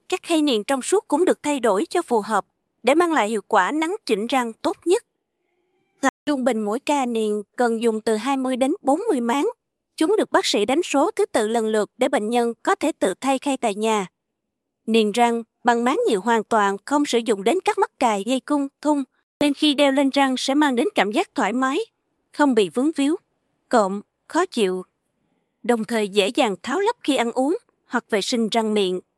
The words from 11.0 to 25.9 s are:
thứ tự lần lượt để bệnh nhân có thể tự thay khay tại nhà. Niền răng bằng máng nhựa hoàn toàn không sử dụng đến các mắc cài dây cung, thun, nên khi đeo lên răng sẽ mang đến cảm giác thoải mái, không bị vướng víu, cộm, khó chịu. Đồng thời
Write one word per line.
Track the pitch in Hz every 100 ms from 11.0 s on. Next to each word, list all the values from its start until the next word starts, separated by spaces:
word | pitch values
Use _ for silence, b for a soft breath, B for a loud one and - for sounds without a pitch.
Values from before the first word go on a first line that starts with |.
| 359
thứ | - 415
tự | 262 214
lần | 233 220
lượt | 214 196 -
để | 269
bệnh | 262 208
nhân | 240 233 -
có | 320
thể | 392 285
tự | - 190 180
thay | 269 262
khay | 285 262
tại | 226
nhà. | 196 220 214 180 _ _ _ _ _ _ _ -
Niền | 226 208
răng | 214 240 233 226 _
bằng | 240 233
máng | 240 381 466
nhựa | 196
hoàn | 226 226
toàn | - 226 202 196
không | - 294 285
sử | 247
dụng | 233 196
đến | 202 359
các | 403 415
mắc | 427 -
cài | 247 202 208
dây | 262
cung, | - 294 277 _
thun, | 294 285 262 _ _ -
nên | 294
khi | 277 302
đeo | 277 285
lên | 269 277
răng | 277 269 254
sẽ | -
mang | 285 294 240
đến | 403
cảm | - 196
giác | 247 403
thoải | - 208
mái, | 247 262 320 - _ _ _ _
không | - 285
bị | 220 180
vướng | 240 294
víu, | 285 277 349 _ _ _ _ -
cộm, | 233 190 202 - _ -
khó | 320 381
chịu. | 240 185 185 - _ _ _ _ _ _ _
Đồng | 220 233
thời | 214